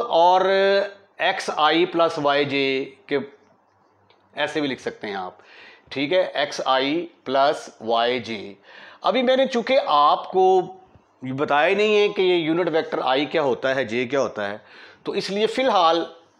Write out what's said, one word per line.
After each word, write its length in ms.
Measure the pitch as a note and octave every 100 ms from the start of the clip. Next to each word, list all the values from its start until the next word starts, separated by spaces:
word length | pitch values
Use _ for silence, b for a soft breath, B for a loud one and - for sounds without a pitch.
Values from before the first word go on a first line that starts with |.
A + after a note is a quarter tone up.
| A#3
और 400 | E3 E3+ F#3 F#3 G3 G3 G3 - - _ _
एक्स 300 | E3 G3 -
आई 340 | F3 D3+ D#3+
प्लस 340 | F3 E3+ E3 D#3+
वाई 260 | C#3+ C#3+
जे 540 | C#3+ C#3 C3+ C3+ C#3 - -
के 60 | C#3+ - - _ _ _ _ _ _ _ _ _ -
ऐसे 240 | D3 D#3
भी 80 | D3
लिख 120 | B2
सकते 260 | - - A2
हैं 100 | G2
आप, 220 | F#2 - B B B B _
ठीक 200 | - C#3+
है, 160 | F3+ F3+
एक्स 320 | C3+ D3 -
आई 500 | - C3 C3+ D#3 E3+ _
प्लस 540 | - C3 C#3 D#3 - -
वाई 380 | A2+ A2+ A#2+ B2+
जे। 380 | A2 A2 G2 G2 B B B B
अभी 180 | - G#3+
मैंने 240 | B3+ C4 C4
चूँकि 300 | B3 A3+ C4+ -
आपको 760 | D3 D3 F3+ - F#3+ F#3 F#3 F3+ - - - _ _
बताया 420 | C3 C3 D3 C#3+ D#3+
ही 80 |
नहीं 220 | G3 G#3+ G#3
है 120 | G#3
कि 140 | G3+
ये 140 | F#3 F3+
यूनिट 320 | D#3 D#3+ F3
वेक्टर 320 | D#3 D3+ -
आई 260 | B2+ C3+ D3
क्या 160 | E3
होता 260 | C#3+ A#2 C3+
है, 160 | C3+
जे 220 | B2 A2+ B2
क्या 140 | C#3
होता 220 | A#2 -
है, 220 | G2+ G#2+ - B B B
तो 100 | -
इसलिए 320 | G3+ F#3 G3 G#3+
फ़िलहाल 680 | A3 C4 G3+ E3 E3 E3 - _